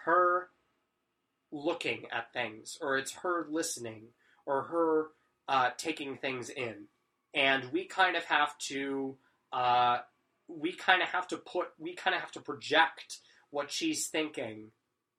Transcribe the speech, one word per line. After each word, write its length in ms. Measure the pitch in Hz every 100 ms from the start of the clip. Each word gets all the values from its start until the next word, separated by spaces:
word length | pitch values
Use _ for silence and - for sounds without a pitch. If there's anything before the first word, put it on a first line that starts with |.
| -
her 440 | 180 180 180 180 _ _ _ _ _ _ _ _ _ _
looking 540 | 151 147 170 143 110 -
at 220 | 120 -
things, 440 | 127 113 110 117 -
or 160 | 151 135
it's 140 | 131
her 340 | - 180 170 151
listening, 560 | 156 160 - 117 110 113 _ _ _ -
or 180 | 139
her, 440 | 120 170 160 156 156 - _ _ -
uh, 220 | 135 123 -
taking 400 | 165 156 139 131
things 320 | 139 127 117
in. 360 | - 120 104 107 _ _ _ _
And 380 | 151 135 135 127
we 140 | 156 190
kind 300 | - 185 170
of 80 | 165
have 320 | 151 147 - -
to, 480 | 139 139 139 135 135 _ _ _
uh, 460 | 131 123 123 123 123 - _ _ _ -
we 260 | 160 160
kind 280 | 185 - 185
of 80 | -
have 180 | 185 -
to 80 | 160
put, 300 | - 180 170 -
we 160 | 160
kind 220 | 180 190 175
of 60 |
have 100 | -
to 80 | 147
project 760 | 131 135 - 147 151 - - - - _ _
what 200 | 143 143
she's 360 | - 165 151 -
thinking 640 | 165 151 147 117 107 107 _ _ _ _